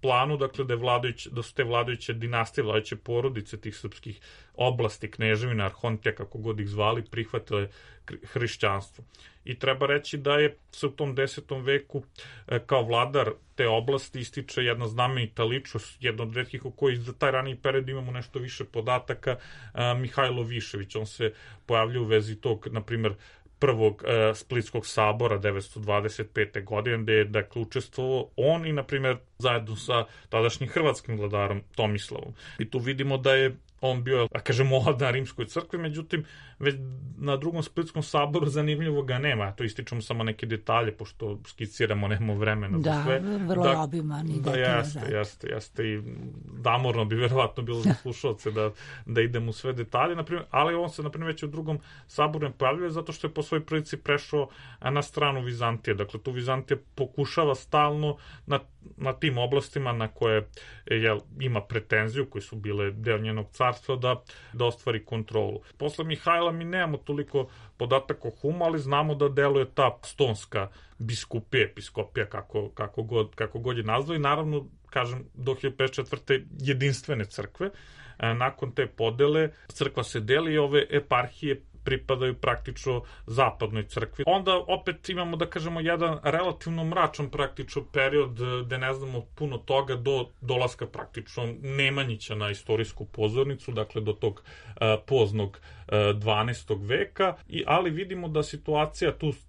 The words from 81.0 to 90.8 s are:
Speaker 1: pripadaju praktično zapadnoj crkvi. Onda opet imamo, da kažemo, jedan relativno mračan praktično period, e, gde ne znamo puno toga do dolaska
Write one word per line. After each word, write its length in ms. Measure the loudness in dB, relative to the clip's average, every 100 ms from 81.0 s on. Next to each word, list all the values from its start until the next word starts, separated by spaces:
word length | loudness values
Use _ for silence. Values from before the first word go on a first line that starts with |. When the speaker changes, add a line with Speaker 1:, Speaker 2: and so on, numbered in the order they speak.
| 2 2 2 -4 -4 -4 -6 -8 -2
Speaker 1:
pripadaju 460 | -2 0 0 0
praktično 680 | 0 0 -2 -4 -6 -2 -2 -4 -16 -6
zapadnoj 600 | 4 4 4 -4 -2 -4
crkvi. 360 | -4 -6 -2 2
Onda 300 | 4 4 2 2
opet 420 | -2 -2 -6 -6
imamo, 280 | -4 -2 -2
da 80 | -2
kažemo, 340 | -2 -6 -2
jedan 400 | 0 2 2 0
relativno 600 | 0 2 0 -2 -4 -2
mračan 460 | 0 2 2 2 -6
praktično 540 | -2 -4 -4 -6 -6 -4
period, 480 | 2 4 4 2 0
e, 220 | -2 -2 -4
gde 120 | -4
ne 160 | -2
znamo 280 | -4 -4 -8 -10 -6
puno 220 | -6 -6
toga 380 | 2 2 2 -2
do 300 | 0 0 -2 -8
dolaska 460 | -2 2 2 -2